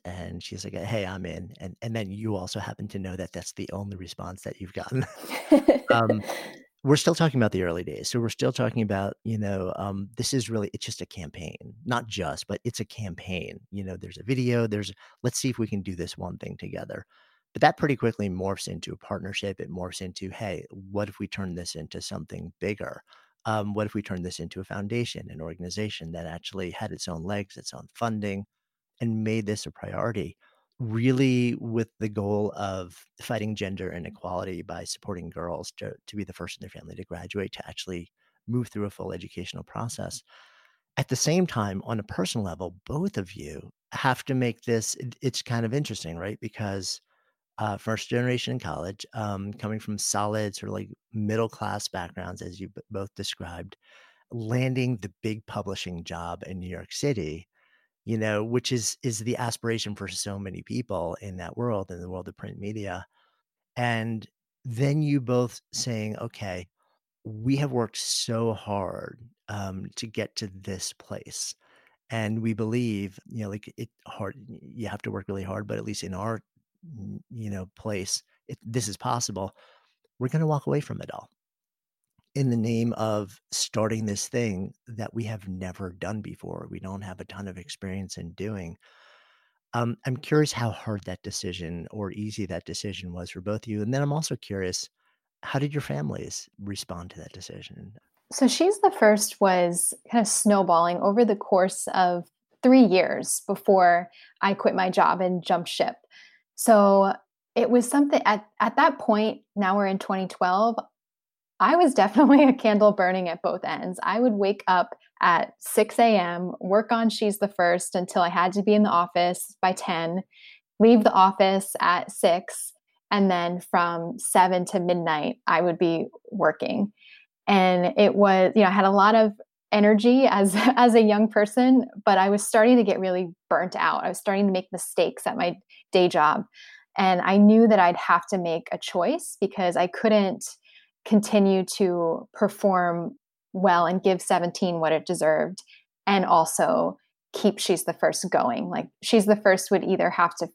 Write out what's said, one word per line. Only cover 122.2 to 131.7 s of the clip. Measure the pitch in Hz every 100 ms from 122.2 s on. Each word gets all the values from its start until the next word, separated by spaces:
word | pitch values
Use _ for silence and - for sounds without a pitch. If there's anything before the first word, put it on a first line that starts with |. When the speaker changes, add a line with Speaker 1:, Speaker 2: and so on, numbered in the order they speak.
| 196 175 - - - - _ _ -
Speaker 3:
and | 208 196
then | 180 175 175
from | - 185 175 170 170 -
seven | - 196 185 185 175
to | 196
midnight, | 175 180 165 156 147 - -
I | 165
would | 175 170
be | 170 165 - - -
working. | 202 160 156 - - 202 - - - _ _ -
And | 202 185 180 175 -
it | 208
was, | - 202 190 185
you | 220
know, | 202
I |
had | 196
a | 196
lot | 202 196
of | 226 220 208 - _ -
energy | 208 208 214 233 254 262
as, | 202 196 190
<laughs> | 226 262
as | 247
a | 233
young | 214 208 220
person, | 220 208 247 254